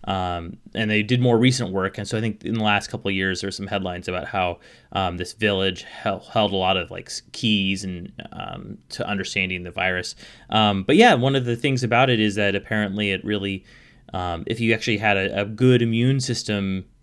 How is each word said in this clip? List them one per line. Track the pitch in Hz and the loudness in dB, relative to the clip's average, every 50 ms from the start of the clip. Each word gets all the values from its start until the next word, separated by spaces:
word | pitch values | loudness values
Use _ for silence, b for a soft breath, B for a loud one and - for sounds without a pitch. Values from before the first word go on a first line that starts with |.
| - | -4
um, | - 98 95 92 90 87 87 85 85 - - _ - - | -4 -2 -2 -2 -2 -4 -6 -6 -10 -14 -16 _ -10 -4
and | - 110 107 | -2 0 2
they | 107 107 | 2 0
did | 107 107 127 123 | 2 2 2 2
more | 123 123 117 113 | 4 4 6 6
recent | 120 131 127 127 120 92 | 6 4 4 2 -2 -2
work. | 92 98 95 98 - | -2 -2 -2 -2 -4
And | - 101 | -6 -8
so | - - | -4 -4
I | 107 | -2
think | 110 110 104 - - | -2 -4 -6 -6 -6
in | - 113 | -4 -2
the | 113 107 | 0 2
last | 107 104 101 - - | 2 2 2 0 -4
couple | - 101 - 98 | -10 -4 -4 -2
of | 98 | -2
years, | 95 95 95 92 87 | 0 0 0 -2 -2
there's | - 98 90 | -4 -8 -6
some | - 98 | -8 -8
headlines | 95 104 101 92 92 90 90 90 | -4 -4 -4 -4 -4 -8 -6 -6
about | - 92 90 - | -6 -6 -6 -6
how, | - - 98 92 87 87 B B B B B B B | -4 -2 -2 0 0 -2 B B B B B B B
um, | - 98 95 90 87 | -4 -2 -2 -2 -2
this | 87 90 - - | -6 -8 -8 -6
village | _ 107 104 101 95 95 95 92 - | _ 0 2 2 2 0 0 -2 -4
hel-, | - - - - - 110 98 95 - - | -12 -16 -16 -6 -4 -4 -4 -4 -8 -2
held | - 117 107 101 98 | 0 2 2 2 2
a | |
lot | 95 92 92 95 | 2 2 2 2
of, | 92 85 - | 0 -2 -6
like, | 90 90 90 | -10 -14 -12
s-, | - - - _ - | -12 -12 -14 _ -14
keys | - - - 113 107 101 98 95 98 95 101 | -12 -4 0 0 2 2 2 0 -2 -4 -6
and, | 95 90 87 87 - - - - - | -8 -10 -10 -12 -14 -14 -16 -18 -16
um, | - - - - - - - - 104 - _ _ | -12 -12 -12 -10 -12 -12 -14 -14 -16 -16 _ _
to | - - - | -8 -8 -6
understanding | - 104 98 92 - - 101 95 92 92 90 87 | -4 -4 -4 -4 -4 -2 -2 -2 -2 -4 -6 -8
the | 87 | -8
virus. | 87 92 92 92 92 90 90 - - B B B B B B B | -6 -2 -2 0 0 -2 -4 -6 -10 B B B B B B B
Um, | - 110 107 104 101 98 95 | 2 4 4 6 4 2 2
but | - 151 | 4 6
yeah, | 185 226 - 160 | 8 8 8 8
one | 127 120 135 139 | 6 4 2 2
of | 139 123 | 2 0
the | 120 117 | 0 -2
things | 117 - 143 135 123 127 | 0 0 0 0 0 0
about | 113 120 120 131 131 | 2 4 4 4 4
it | 123 110 | 4 2
is | 107 107 95 | 2 2 2
that | 104 104 101 95 | 2 0 0 0
apparently | 98 - - 113 107 107 98 95 104 104 101 | -2 -4 -2 -2 -2 -2 -2 -2 -2 -2 -2
it | 95 92 - | -2 -2 -2
really, | 104 104 101 98 101 98 92 B B B B B B B B B - - | -4 -4 -4 -2 -4 -6 -6 B B B B B B B B B -10 -8
um, | 92 90 90 85 82 - | -6 -4 -4 -4 -6 -4
if | - 113 113 | -6 -4 0
you | 117 113 113 | 2 2 2
actually | 110 - - 113 | 2 2 -2 -2
had | 101 110 107 101 | 0 2 2 2
a, | 98 95 98 - 98 | 2 0 -2 -2 -2
a | 104 | -4
good | 101 110 104 131 127 127 120 | -4 -2 2 4 6 6 6
immune | 120 117 113 113 120 127 135 139 | 4 2 2 2 2 2 2 0
system | 127 - 120 - - - 107 101 98 95 95 92 92 - _ _ | -2 -4 -4 -4 -2 -2 -2 -2 0 -2 -2 -4 -6 -10 _ _